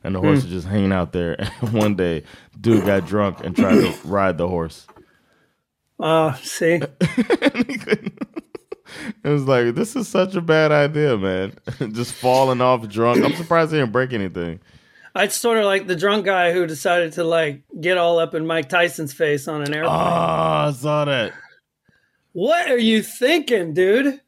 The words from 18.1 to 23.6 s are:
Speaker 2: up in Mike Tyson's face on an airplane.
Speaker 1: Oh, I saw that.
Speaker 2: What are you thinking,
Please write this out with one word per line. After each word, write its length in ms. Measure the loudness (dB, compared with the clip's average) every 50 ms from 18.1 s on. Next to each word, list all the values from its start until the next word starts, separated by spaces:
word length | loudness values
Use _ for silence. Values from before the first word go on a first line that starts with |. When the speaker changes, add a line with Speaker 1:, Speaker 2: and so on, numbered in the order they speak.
| 2 2
Speaker 2:
up 140 | 0 0 -2
in 140 | -6 -4
Mike 220 | -2 -2 -2 -2 0
Tyson's 420 | 2 2 2 0 -2 -8 -10 -10
face 360 | -4 -2 0 0 0 -2 -4
on 140 | -6 -6 -6
an 120 | -4 -4 -4
airplane. 220 | -2 -2 -2 0
Speaker 1:
Oh, 40 | 0
I 720 | 0 0 0 0 0 0 0 0 0 0 0 0 0 -2 -4
saw 320 | -4 -4 -2 0 0 0
that. 280 | 0 0 -2 -2 -4 -8 -14 -20 _ _ _ _ _ _ _ _ _ _ _ _ _ _ _ _ _
Speaker 2:
What 380 | _ -4 0 0 0 0 0 0
are 60 | 0
you 240 | 2 2 2 2 0 0
thinking, 680 | -4 -6 -2 0 2 2 2 2 0 -2 -2